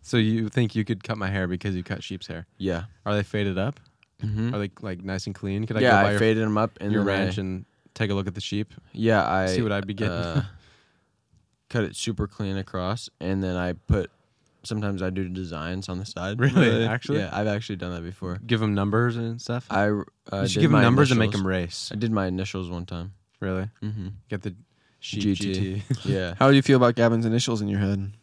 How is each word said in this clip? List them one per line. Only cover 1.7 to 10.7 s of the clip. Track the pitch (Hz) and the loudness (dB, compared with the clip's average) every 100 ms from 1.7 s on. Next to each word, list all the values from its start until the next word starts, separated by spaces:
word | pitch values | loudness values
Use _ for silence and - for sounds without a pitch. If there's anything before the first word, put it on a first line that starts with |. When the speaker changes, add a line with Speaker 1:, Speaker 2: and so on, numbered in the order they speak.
Speaker 1:
you | 90 | -6
cut | 87 98 | -6 -10
sheep's | - 92 - | -8 -12 -10
hair? | 82 87 _ | -14 -14 _
Speaker 2:
Yeah. | 95 85 107 - | -4 -2 -6 -10
Speaker 1:
Are | 104 | -2
they | 104 | -2
faded | 104 107 101 92 | -2 -2 -2 -2
up? | 107 - _ _ _ _ | -4 -6 _ _ _ _
Speaker 2:
Mm-hmm. | 107 107 117 | -4 -2 -2
Speaker 1:
Are | 107 | -2
they, | 101 - | -6 -8
like, | 107 87 | -10 -8
nice | 95 95 - | -6 -6 -6
and | |
clean? | 95 98 101 | -8 -4 -4
Could | 113 110 | -2 2
I | |
Speaker 2:
Yeah, | 127 | 6
Speaker 1:
go | 104 | 6
by | 101 | 6
Speaker 2:
I | |
Speaker 1:
your, | 104 | 4
Speaker 2:
faded | 110 110 | 4 4
'em | 110 107 | 2 0
up | 113 - | 0 -2
and | 101 | -2
Speaker 1:
your | 107 | 0
Speaker 2:
then | 101 | 2
I | 98 | 2
Speaker 1:
ranch | 95 98 | 0 -2
and | 95 92 - _ _ | -4 -6 -10 _ _
take | - 107 | -4 -2
a | |
look | 101 95 | 0 -2
at | |
the | 90 | -8
sheep? | - 101 107 - _ | -6 -6 -6 -12 _
Speaker 2:
Yeah, | - 113 107 | -2 4 4
I, | 64 92 92 | 4 2 2
Speaker 1:
See | 92 | 0
what | 110 | 0
I'd | 101 98 | -2 -4
be | |
getting? | 101 104 | -4 -2
Speaker 2:
uh, | 87 87 82 98 - _ | -2 -2 -2 -4 -12 _